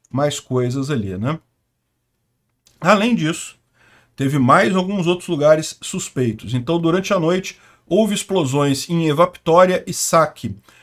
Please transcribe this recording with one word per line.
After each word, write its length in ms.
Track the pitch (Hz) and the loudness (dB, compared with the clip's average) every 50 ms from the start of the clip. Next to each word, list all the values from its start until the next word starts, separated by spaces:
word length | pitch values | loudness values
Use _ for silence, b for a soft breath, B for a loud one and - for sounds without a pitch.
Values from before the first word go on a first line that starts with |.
| _ _ | _ _
mais 300 | - 135 147 147 143 - | -4 -2 -2 -2 -2 -6
coisas 500 | - - 127 127 123 127 123 139 135 143 | -8 -4 -2 -2 -2 -2 -2 -4 -4 -4
ali, 260 | 151 117 98 95 90 | -4 -4 -4 -6 -6
né? 220 | 92 110 139 160 160 - _ _ _ _ _ _ _ _ _ _ _ _ _ _ _ _ _ _ _ _ _ _ _ _ _ _ _ | -4 -4 -4 -4 -6 -10 _ _ _ _ _ _ _ _ _ _ _ _ _ _ _ _ _ _ _ _ _ _ _ _ _ _ _
Além 340 | - 175 214 196 220 247 233 | 2 2 4 4 2 2 0
disso, 420 | 170 156 156 170 - - - - _ _ b b b b b b b b b _ | 0 0 -2 -4 -6 -10 -16 -20 _ _ b b b b b b b b b _
teve 240 | - 135 139 151 143 | -4 -2 0 0 2
mais 380 | 123 131 151 180 202 214 185 | 4 4 4 4 4 2 0
alguns 300 | 185 180 190 208 196 160 | 0 -2 -2 -2 -2 0
outros 220 | 170 180 175 - - | 0 -2 -2 -4 -6
lugares 500 | 170 143 147 151 156 156 156 - - - | -2 2 4 4 4 4 2 -4 -12 -14
suspeitos. 720 | - - - 185 - - - 139 123 113 107 110 - 104 | -14 -10 -10 -10 -10 -6 -4 -2 -2 -2 -2 -4 -6 -6
Então, 260 | 127 123 120 160 165 170 | -4 -4 -2 -2 -2 0
durante 360 | 165 165 170 190 190 - 202 | 2 0 0 0 0 0 0
a 40 | 185 | 0
noite, 380 | 156 165 180 190 190 - b b b b b b b | 2 0 0 -2 -4 -8 b b b b b b b
houve 280 | - 165 208 226 196 208 | 0 0 2 2 2 0
explosões 760 | 190 - - 196 190 151 127 139 147 143 143 135 269 - - | -4 -4 -2 -2 0 0 0 0 0 0 0 0 -2 -4 -4
em 180 | 170 165 165 156 | -2 0 0 0
Evaptória 760 | 143 156 175 180 - - - 170 160 175 185 185 185 - - | 2 2 0 0 -2 -4 -2 2 4 4 4 4 2 -2 -4
e 80 | 185 175 | -6 -8
Saki, 600 | - - - 180 165 156 147 - - - 101 98 - b b b b | -6 -2 0 2 2 2 2 -2 -8 -10 -10 -10 -12 b b b b